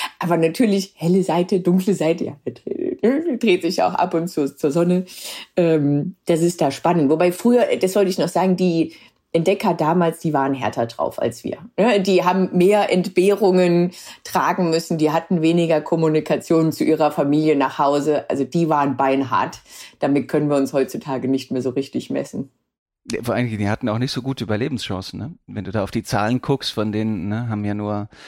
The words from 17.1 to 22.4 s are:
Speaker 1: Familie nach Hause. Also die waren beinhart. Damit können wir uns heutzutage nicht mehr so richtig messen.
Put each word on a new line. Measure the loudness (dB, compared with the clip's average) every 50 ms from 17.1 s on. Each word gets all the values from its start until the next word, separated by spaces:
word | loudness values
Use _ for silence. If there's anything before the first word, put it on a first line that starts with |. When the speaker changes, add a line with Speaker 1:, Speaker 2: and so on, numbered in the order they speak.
Speaker 1:
Familie | 2 0 0 2 2 2 4 2 2
nach | 2 2 0 0 0
Hause. | 0 2 2 0 0 0 0 0 -2 -2
Also | -2 -2 -2
die | -2 0 0 2 2
waren | 2 2 2 0 0 0
beinhart. | 0 2 2 0 0 0 0 -2 -2 -2 -6 -14 _ -20 -20 -20 -20 -18 _ -4
Damit | -2 0 0 0 0 0
können | -2 0 0 2
wir | 0 0
uns | 0 0 0
heutzutage | -2 -2 -2 -4 -10 -8 -6 -6 -4 -2 -2
nicht | -2 -2 -2 -4
mehr | -4 -4
so | -2 -2
richtig | -2 -4 -4 -4 -6 -8 -6 -4
messen. | -4 -6 -6 -6 -8 -10